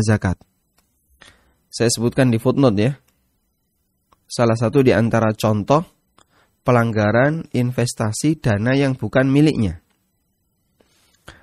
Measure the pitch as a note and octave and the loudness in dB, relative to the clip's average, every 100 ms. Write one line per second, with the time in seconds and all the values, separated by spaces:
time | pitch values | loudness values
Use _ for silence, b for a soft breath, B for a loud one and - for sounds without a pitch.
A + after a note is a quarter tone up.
0 | G#2+ G#2+ G2 F2 _ _ _ _ _ _ | 2 0 -2 -6 _ _ _ _ _ _
1 | _ _ b b b b b - A#2+ - | _ _ b b b b b -2 -2 0
2 | A#2 - B2+ A2+ B2+ B2 C#3 G2+ A2 C#3+ | -4 0 0 0 0 2 2 2 -2 -4
3 | _ _ _ _ _ _ _ _ _ _ | _ _ _ _ _ _ _ _ _ _
4 | _ _ _ - A#2+ A2+ A#2 C#3 C3 G2 | _ _ _ -2 0 0 0 2 4 2
5 | A2+ A2+ A2 G#2+ A2 G#2+ F#2+ C#3+ F3 _ | 2 0 -2 0 -2 -2 0 0 0 _
6 | _ _ _ _ _ _ - B2 A#2 G#2+ | _ _ _ _ _ _ 0 0 0 0
7 | G#2 A2 C#3 D#3+ - B2 B2 B2 A#2+ - | 0 2 0 -2 -6 -4 -4 -2 -4 -4
8 | A2 G#2+ D3+ D#3 - G2+ A2+ C3+ C#3 B2+ | -6 -2 -2 -2 -2 -2 0 0 0 -2
9 | A2 C3+ C3+ C3+ D#3 - G#2 E2 _ _ | -2 0 2 4 2 2 -4 -6 _ _
10 | _ _ _ _ _ _ _ _ b b | _ _ _ _ _ _ _ _ b b
11 | b b b b | b b b b